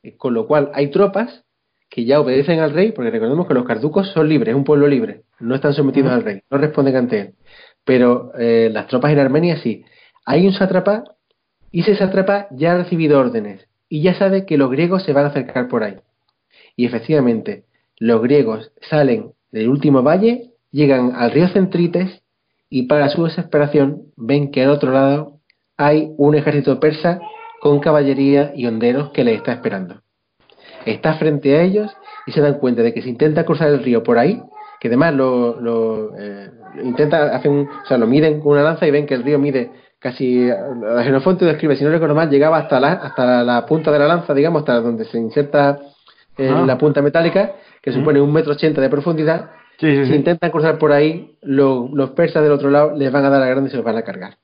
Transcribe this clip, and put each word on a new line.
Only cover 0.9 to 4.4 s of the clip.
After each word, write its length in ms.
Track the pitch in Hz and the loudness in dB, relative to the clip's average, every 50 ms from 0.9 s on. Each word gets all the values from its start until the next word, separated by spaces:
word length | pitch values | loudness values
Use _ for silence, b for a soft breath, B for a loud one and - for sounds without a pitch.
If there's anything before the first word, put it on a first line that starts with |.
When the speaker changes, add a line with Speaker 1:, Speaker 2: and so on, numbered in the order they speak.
| - 175 202 196 196 196 233 247 - _ _ _ _ _ _ _ _ _ _ _ | 0 0 0 0 0 -4 -6 -6 -10 _ _ _ _ _ _ _ _ _ _ _
Speaker 1:
que 160 | - 123 117 | -8 -6 0
ya 140 | 117 139 151 | 2 2 2
obedecen 400 | 143 127 127 135 143 160 170 160 | 2 2 0 0 0 0 0 0
al 120 | 160 147 139 | 0 0 0
rey, 180 | 165 196 226 | 0 0 0
porque 180 | - - 120 113 | -2 -4 -6 -4
recordemos 360 | 110 113 110 117 139 170 180 | -2 -2 -2 -2 -2 -2 -2
que 60 | - 143 | 0 -2
los 120 | 123 123 | -2 0
carducos 440 | - 113 110 - - - 202 190 190 | -2 -4 -4 -4 -2 -2 -2 -2 -2
son 180 | - 165 156 156 | 0 0 2 2
libres, 200 | 160 143 | 2 0